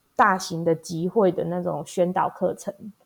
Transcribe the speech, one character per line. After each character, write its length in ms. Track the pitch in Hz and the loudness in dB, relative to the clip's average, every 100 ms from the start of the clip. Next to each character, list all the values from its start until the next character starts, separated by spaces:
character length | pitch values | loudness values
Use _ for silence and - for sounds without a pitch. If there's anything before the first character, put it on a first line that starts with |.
| _ | _
大 240 | - 214 185 | 4 4 4
型 260 | - 165 | -2 -2
的 80 | 165 | 0
集 360 | 165 - 165 180 | 0 -2 -4 -2
会 240 | 226 190 | 2 2
的 100 | 170 | 2
那 180 | 170 180 | -2 -4
种 220 | 175 151 | -4 -6
宣 280 | 165 - 175 | -4 0 0
导 160 | 185 147 | 2 -2
课 260 | - 185 | 0 -2
程， 180 | 170 - - 220 - | -2 -8 -12 -16 -20